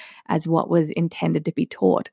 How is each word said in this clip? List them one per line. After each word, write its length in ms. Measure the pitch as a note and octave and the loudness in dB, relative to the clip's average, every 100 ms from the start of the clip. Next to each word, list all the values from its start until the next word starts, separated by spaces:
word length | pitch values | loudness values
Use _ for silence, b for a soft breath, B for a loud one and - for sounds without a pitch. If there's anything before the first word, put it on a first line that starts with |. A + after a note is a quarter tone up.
| B B - | B B -4
as 180 | D#3+ E3 | -4 0
what 240 | E3 - | 0 2
was 220 | E3+ D#3 | 2 0
intended 520 | - E3+ - E3+ D#3+ D3+ | -2 -4 -2 -2 -2 -2
to 60 | |
be 140 | - - | -4 -4
taught. 420 | - F#2 - - | 0 2 2 0